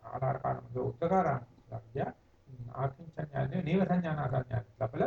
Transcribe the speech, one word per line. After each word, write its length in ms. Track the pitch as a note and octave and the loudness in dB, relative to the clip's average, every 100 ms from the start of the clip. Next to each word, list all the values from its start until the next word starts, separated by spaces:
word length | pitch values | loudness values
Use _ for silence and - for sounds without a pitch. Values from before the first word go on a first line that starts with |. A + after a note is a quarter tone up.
ආලාර 380 | - B2 C3 C3 | -8 -2 0 0
කාරණක 380 | C3 B2+ - B2+ | 0 -2 -4 -2
උත්තකාරාම 640 | B2 - E3+ F#3+ D#3+ C3 - - - | -2 0 2 4 4 0 -4 -20 -12
ලබ්ධ 340 | A2+ - C#3 F3 - _ - - B2 A#2+ | -12 -8 -4 -4 -6 _ -20 -20 -12 -12
ආකින් 320 | A#2+ C3+ - E3+ | -2 -2 -2 -14
සංඥානේ 540 | - D3+ C#3 C3 F3 | -8 -6 0 0 0
නේව 180 | E3 F3+ | 2 4
සංඥානා 460 | F#3 F3+ E3+ D3+ C#3 | 4 4 2 0 0
සංඥා 340 | C3 B2+ A#2 A2+ - | 0 0 -2 -4 -4
ලබල 260 | - C#3 | -4 2